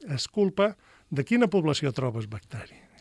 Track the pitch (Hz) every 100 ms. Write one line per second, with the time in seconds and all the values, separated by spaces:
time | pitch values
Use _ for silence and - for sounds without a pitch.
0 | 240 135 - 214 196 - 208 196 _ _
1 | - 143 135 240 226 196 156 143 143 120
2 | 131 113 107 110 - 113 - - _ _